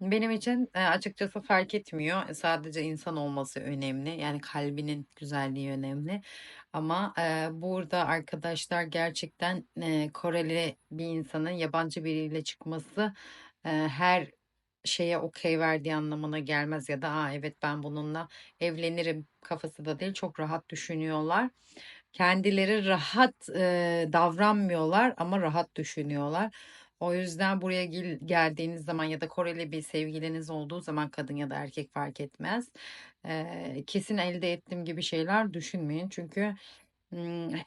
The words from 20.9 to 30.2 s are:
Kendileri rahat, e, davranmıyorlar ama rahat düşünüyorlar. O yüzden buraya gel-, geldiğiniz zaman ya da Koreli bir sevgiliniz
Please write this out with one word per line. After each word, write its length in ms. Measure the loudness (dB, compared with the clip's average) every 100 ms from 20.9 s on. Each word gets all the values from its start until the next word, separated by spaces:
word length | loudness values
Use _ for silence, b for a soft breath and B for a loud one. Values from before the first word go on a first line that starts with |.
| -2 0 0 2 4 2 B B B B B _
Kendileri 720 | 2 4 6 4 4 6 4 4
rahat, 600 | 2 4 6 6 4 -4 2
e, 540 | 4 4 4 2 4
davranmıyorlar 1000 | 6 6 8 6 6 4 4 4 6 6 4
ama 240 | 0 2
rahat 340 | 4 2 0 -4
düşünüyorlar. 800 | -6 -4 -2 -2 0 0 -2 B B B B _
O 140 | 0
yüzden 480 | 0 0 0 2 2
buraya 240 | 0 0 -2
gel-, 340 | -4 -4 -4 2
geldiğiniz 600 | 4 4 2 -4 -4 -4
zaman 180 | -2
ya 180 | -2 -2
da 60 | -2
Koreli 440 | -2 -2 -2 -4
bir 100 | -6
sevgiliniz 680 | -4 -4 -2 -4